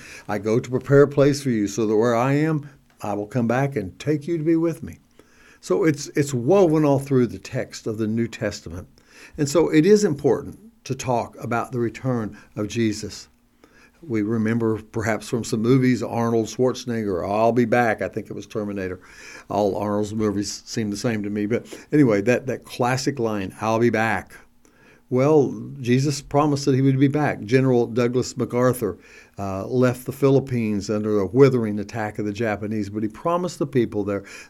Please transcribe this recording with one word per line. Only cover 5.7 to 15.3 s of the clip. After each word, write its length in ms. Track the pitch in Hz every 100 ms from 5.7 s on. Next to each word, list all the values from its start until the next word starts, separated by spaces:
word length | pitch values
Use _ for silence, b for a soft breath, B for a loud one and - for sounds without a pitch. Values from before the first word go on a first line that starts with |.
| 185
it's, 240 | 160 139 - 156
it's 180 | 143
woven 520 | 123 120 196 175 156 147
all 140 | 139
through 280 | 139 131 117
the 120 | 95
text 480 | - 131 101 - 123
of 100 | 107
the 100 | 107
New 200 | 113 113
Testament. 600 | - 107 - - 92 - _ B B B B
And 120 | 139
so 200 | 170 151
it 160 | 156 175
is 200 | 208 202
important 520 | 139 139 101 92 - 220 _ -
to 100 | 127
talk 400 | 131 120 101 -
about 280 | 117 117 98
the 80 | 127
return 580 | 117 - 131 120 104 - B 104
of 140 | 107
Jesus. 580 | 113 113 101 98 - - _ _ _ b b b b
We 200 | 170 110
remember 600 | 104 117 110 117 113 107
perhaps 460 | - 120 107 104
from 160 | -